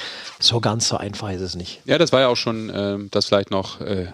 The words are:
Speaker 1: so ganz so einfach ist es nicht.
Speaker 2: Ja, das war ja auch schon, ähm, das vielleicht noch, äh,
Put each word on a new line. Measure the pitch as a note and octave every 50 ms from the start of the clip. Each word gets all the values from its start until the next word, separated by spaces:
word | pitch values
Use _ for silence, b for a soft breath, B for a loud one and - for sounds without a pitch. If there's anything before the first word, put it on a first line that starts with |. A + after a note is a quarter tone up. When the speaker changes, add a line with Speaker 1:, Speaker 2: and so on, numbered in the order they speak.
| B B B B B B B B
Speaker 1:
so | - - A#2 A#2
ganz | A2+ A2+ G#2 A#2 A2+ -
so | B2 G#2+
einfach | - G2+ G2+ - - G#2
ist | F#2+ F2+
es | F#2+ F#2 F2+
nicht. | F2+ E2+ - - - -
Speaker 2:
Ja, | - C#3 D#3
das | E3+ D3
war | - C3
ja | C3+ B2+
auch | A#2+
schon, | - - B2 A2+ A2 A2 G#2+ -
ähm, | G2 G2+ G2+ G2+ G2+ G2+ G2
das | - G#2 G2 -
vielleicht | - G2+ G2+ -
noch, | G2+ F#2+ F#2+ - - -
äh, | - - G#2 F#2+ F2+ F2